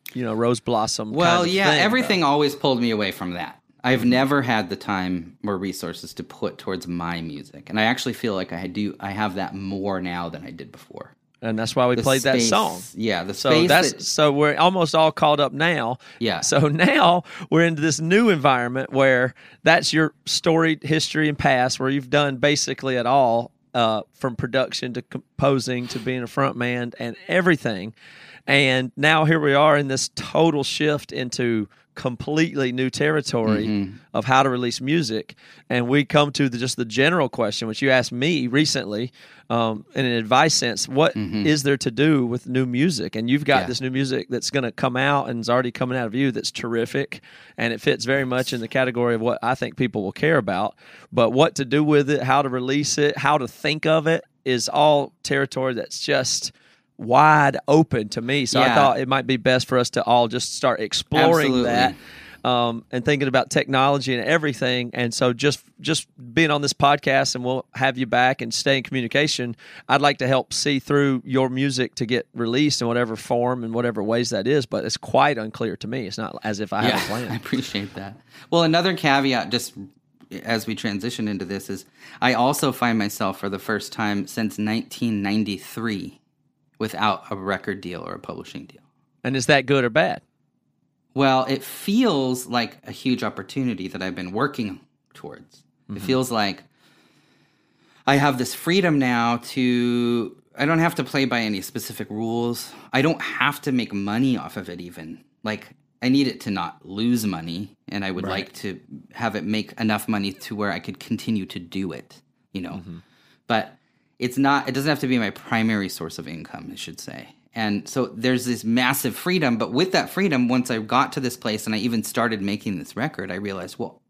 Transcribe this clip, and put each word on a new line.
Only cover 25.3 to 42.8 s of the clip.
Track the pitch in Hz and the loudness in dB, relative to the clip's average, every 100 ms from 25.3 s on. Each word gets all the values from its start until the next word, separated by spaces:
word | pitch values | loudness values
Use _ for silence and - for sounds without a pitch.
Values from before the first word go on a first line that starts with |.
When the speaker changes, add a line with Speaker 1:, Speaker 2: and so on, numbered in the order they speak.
| - 135 139 120 123 123 | 0 2 2 0 -4 -4
Speaker 1:
to | 131 | -6
being | 113 127 | -4 -4
a | 117 | -4
front | - 135 - | -2 -2 0
man | 123 123 120 - | -2 -2 -4 -6
and | 117 - - | -10 -10 -2
everything. | 175 185 156 120 98 101 - - - - - - | 2 4 2 0 -4 -8 -12 -20 -20 -20 -14 2
And | 139 135 131 127 - | 4 6 4 0 0
now | 151 156 | 2 4
here | 156 165 | 4 4
we | 147 | 4
are | 139 151 147 | 4 6 4
in | 139 | 2
this | 131 - | -2 -4
total | - - - 165 147 | -8 -2 4 4 4
shift | 135 - 151 147 - | -2 0 0 0 -4
into | - 127 - 120 113 104 _ _ | -8 -6 -2 0 0 -2 _ _
completely | - 131 120 - 151 160 143 131 | -6 -6 -6 -4 -2 -2 0 -2
new | 123 131 | 0 -4
territory | - 147 156 - 120 110 104 110 | 0 0 0 -2 0 0 0 0
Speaker 2:
Mm-hmm. | 104 95 107 _ | -2 -2 -8 _
Speaker 1:
of | 117 | -4
how | 113 131 | 2 4
to | 135 | 4
release | 123 123 117 | 2 -2 -4
music. | 131 165 123 110 - - - - - | 0 0 0 -4 -8 -18 -20 -20 -2
And | 123 120 | -2 2
we | 143 139 | 2 4
come | 151 147 | 4 4
to | 135 139 | 2 0
the, | 117 | 0
just | 127 - | -4 -4
the | 117 | -4
general | 110 143 175 131 | 2 4 4 0
question, | - 107 - 113 | 0 -2 -2 -6
which | 110 | -2
you | 135 | 4
asked | 131 120 | 4 2
me | 123 147 165 123 | -2 0 0 2
recently, | 135 156 135 101 104 123 _ - - - | 2 2 0 -4 -6 -6 _ -20 -20 -4
um, | 117 113 107 - | 0 0 -2 -8
in | - 131 | -2 0
an | |
advice | 117 110 127 160 | 0 2 4 4
sense, | - 120 98 - | 2 0 -2 -2
what | 131 160 | 2 2
Speaker 2:
Mm-hmm. | 110 98 107 123 | 2 -4 0 2
Speaker 1:
is | 151 | 2
there | 139 139 | 2 0
to | 135 | -2
do | 113 151 147 | 2 4 4
with | 123 123 - | 2 -2 -2
new | 127 | -2
music? | 127 123 | 0 2